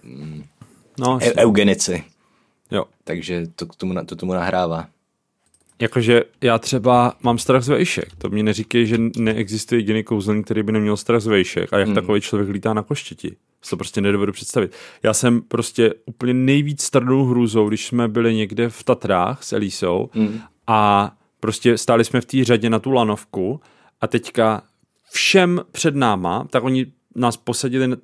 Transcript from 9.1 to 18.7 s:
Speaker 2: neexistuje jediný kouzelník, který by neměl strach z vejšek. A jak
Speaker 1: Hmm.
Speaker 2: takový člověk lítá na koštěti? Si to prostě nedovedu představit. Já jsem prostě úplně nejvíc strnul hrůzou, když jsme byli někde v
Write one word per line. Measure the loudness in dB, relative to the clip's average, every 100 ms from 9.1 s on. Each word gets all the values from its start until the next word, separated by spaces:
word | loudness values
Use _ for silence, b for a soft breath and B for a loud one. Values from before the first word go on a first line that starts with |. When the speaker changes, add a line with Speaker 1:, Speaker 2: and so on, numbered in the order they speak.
| 0
Speaker 2:
neexistuje | -2 -2 -4 -6 0 0
jediný | 2 -2
kouzelník, | 0 -2 0 -2 -2
který | -4
by | 0
neměl | 0 0 -2
strach | 0 0
z | 4
vejšek. | 2 2 -2 -2
A | 0
jak | 2
Speaker 1:
Hmm. | 0
Speaker 2:
takový | 0 -2
člověk | 0 -4 -2
lítá | -4 -4
na | -4
koštěti? | -4 -8 -10 -12 -14 -14 _ _
Si | -10
to | -8
prostě | -6 -2
nedovedu | 0 0 -2
představit. | -4 -4 -2 -2 B B B
Já | 0
jsem | 2 2 0
prostě | 0 -4 -4 2 2 2 -14
úplně | -6 -2
nejvíc | 0 2 2 0 -4
strnul | 0 0 2 2 2
hrůzou, | 2 2 2 2
když | 0 -4
jsme | -2 0
byli | 0 0 0
někde | -2 -2
v | -4